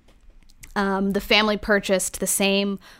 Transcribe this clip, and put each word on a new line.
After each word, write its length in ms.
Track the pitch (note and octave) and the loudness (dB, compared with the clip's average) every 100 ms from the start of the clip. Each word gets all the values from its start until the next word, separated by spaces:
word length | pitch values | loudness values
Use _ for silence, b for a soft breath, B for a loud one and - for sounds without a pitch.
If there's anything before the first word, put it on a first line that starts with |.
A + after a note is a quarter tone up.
| _ _ - - - - - G#3 | _ _ -20 -20 -20 -20 -10 -4
Um, 340 | G3 G3 G3 | -2 0 -2
the 80 | F#3+ | -2
family 380 | - G#3+ G#3+ G#3 | 2 2 4 0
purchased 640 | - G3+ G3+ F#3 - - | 0 0 2 0 -2 -6
the 60 | F#3+ | -4
same 520 | - G3 G3 G3+ G3 B B | 0 2 2 0 -4 B B